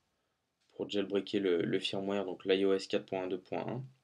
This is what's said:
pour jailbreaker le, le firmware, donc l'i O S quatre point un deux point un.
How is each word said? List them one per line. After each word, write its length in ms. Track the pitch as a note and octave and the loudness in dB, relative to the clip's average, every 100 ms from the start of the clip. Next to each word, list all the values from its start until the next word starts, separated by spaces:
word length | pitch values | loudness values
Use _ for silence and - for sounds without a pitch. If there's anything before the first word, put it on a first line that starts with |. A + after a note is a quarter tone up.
| _ _ _ _ _ _ _ | _ _ _ _ _ _ _
pour 160 | - F#2+ | -8 -4
jailbreaker 500 | G2+ G2 G2 G2 G#2 | -2 0 -2 0 0
le, 220 | F#2+ E2+ | 2 2
le 180 | F#2 F#2+ | 2 0
firmware, 460 | - G2+ G2 G2+ F#2 | -2 -2 -2 -2 -2
donc 200 | F2+ G2 | -4 2
l'i 200 | F#2+ G2 | 4 4
O 80 | |
S 140 | F#2+ - | 2 2
quatre 180 | G#2 - | -4 -2
point 180 | F#2+ | -4
un 40 | F#2 | -2
deux 120 | F#2 | -4
point 260 | - F2+ - | -4 -6 -4
un. 160 | B2 C3 - | -6 -8 -16